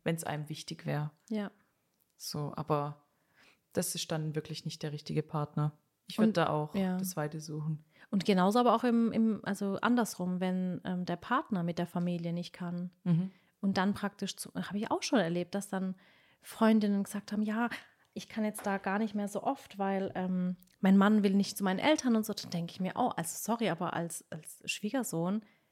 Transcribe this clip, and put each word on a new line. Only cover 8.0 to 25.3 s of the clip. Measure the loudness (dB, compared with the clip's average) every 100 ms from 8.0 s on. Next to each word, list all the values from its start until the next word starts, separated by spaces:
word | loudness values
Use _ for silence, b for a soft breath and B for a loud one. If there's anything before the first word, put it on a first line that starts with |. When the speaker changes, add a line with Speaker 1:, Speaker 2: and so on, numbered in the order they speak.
| b
Speaker 2:
Und | 0
genauso | 4 6 6 6
aber | 6
auch | 4
im, | 4 4 4
im, | 4 2 2
also | -2 -2 -2 0
andersrum, | 2 2 2 -2 -4 0
wenn, | 0 0 -2 -4
ähm, | -4 -4
der | -4 -6
Partner | -2 -2 0 -2
mit | 0 -2
der | -4
Familie | -2 -2 -2 -4
nicht | -4 -6
kann | -8 -8 -6 -8 -4
Speaker 1:
Mhm. | 2 2 2 B B _
Speaker 2:
und | 0 2
dann | 2
praktisch | 0 -4 -4 -8 -8
zu, | -8
hab | -6 -4
ich | -4 -2
auch | -2
schon | 2 2
erlebt, | 4 0 -2
dass | -6 -4
dann | -4 -4 -6 b b b b
Freundinnen | -18 2 6 6 4 2
gesagt | -2 -6 -4
haben, | -2
„Ja, | -2 0 -2 B B B _
ich | -12 -8
kann | -4
jetzt | -2 -2 -2
da | -2
gar | 0 0
nicht | 0
mehr | -2 -4
so | -2
oft, | -2 -2 -6 -4
weil, | 0 0 -2 -2
ähm, | -2 0 0 -4 -10 _
mein | 6 8
Mann | 8 6
will | 6
nicht | 4 2 0
zu |
meinen | 0 2
Eltern“ | 4 4 4 2
und | 0
so. |
Dann | -6 -6
denk | -6 -6
ich | -4
mir, | -4 0
„Oh, | 0
also | -2 -4 -6
sorry, | -4 0 0
aber | 0 -2
als, | -2 -4 -8 -12
als | -14 -14 -12
Schwiegersohn | -8 -6 -4 -2 -2 0 0